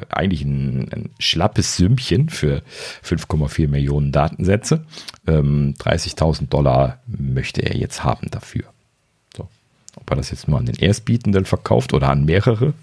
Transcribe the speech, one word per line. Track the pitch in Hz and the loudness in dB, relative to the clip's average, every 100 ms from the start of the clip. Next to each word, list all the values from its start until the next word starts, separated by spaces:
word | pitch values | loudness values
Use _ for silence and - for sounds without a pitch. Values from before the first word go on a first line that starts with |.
| - | -6
eigentlich | - 95 80 | -2 -2 0
ein, | 69 69 67 64 53 | -2 -2 -2 -2 -4
ein | - - - | -8 -10 -6
schlappes | - 78 95 - 87 - | -2 0 0 2 0 2
Sümmchen | 92 127 - 87 160 | 4 4 2 0 0
für | - 76 69 - - - - | 0 -2 -2 -6 -14 -16 -12
fünf | - 82 - | -4 -4 -2
Komma | 76 73 | -2 0
vier | - 76 | 0 0
Millionen | 69 69 71 71 | 2 0 0 0
Datensätze. | 71 80 - 90 104 - 160 160 - - - - | 2 0 0 0 0 2 -2 -2 -18 -20 -8 0
Ähm, | 78 71 71 71 67 | 2 4 2 0 -2
dreißigtausend | 80 82 - - 80 78 67 | 0 0 -2 0 0 0 0
Dollar | 73 69 65 65 - - | 2 4 4 2 -2 -10
möchte | - 67 65 - - | -6 -4 -2 -4 -4
er | - - | -2 -2
jetzt | - - | -4 -4
haben | - - - | -2 -2 -4
dafür. | - - - - _ _ _ _ _ _ - | -10 -8 -10 -10 _ _ _ _ _ _ -16
So. | - _ _ _ - - | -16 _ _ _ -20 -14
Ob | - | -6
er | 69 | -4
das | 65 | -4
jetzt | - - | -6 -2
nur | 69 | 0
an | 62 | 0
den | - | 0
Erstbietenden | 90 104 - 117 - 98 95 | 2 2 0 0 2 0 2
verkauft | - - 110 - | -2 0 0 2
oder | - 67 | 2 2
an | 71 | 2
mehrere, | 73 90 123 110 139 - | 4 2 2 2 0 0